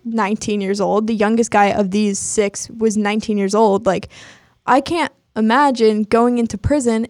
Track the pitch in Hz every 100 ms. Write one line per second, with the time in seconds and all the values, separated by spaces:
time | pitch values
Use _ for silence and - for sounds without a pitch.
0 | 233 226 196 214 - 208 196 202 180 196
1 | 220 220 214 226 226 214 202 - 196 202
2 | 208 196 - - 202 - - 233 220 202
3 | 202 214 214 208 196 208 220 196 226 175
4 | - - - - _ _ - 254 269 339
5 | 302 - _ 214 220 247 285 233 220 214
6 | 208 233 240 240 233 208 - 294 233 220